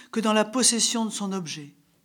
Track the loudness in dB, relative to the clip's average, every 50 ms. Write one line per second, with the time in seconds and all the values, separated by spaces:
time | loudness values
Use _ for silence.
0 | -16 -8 -4 -2 0 2 4 4 2 2 2 2 2 2 2 2 0 0 0 0
1 | -2 -2 -4 -4 -6 -4 -4 -4 -6 -8 -10 -12 -12 -16 -18 _ _ _ _ _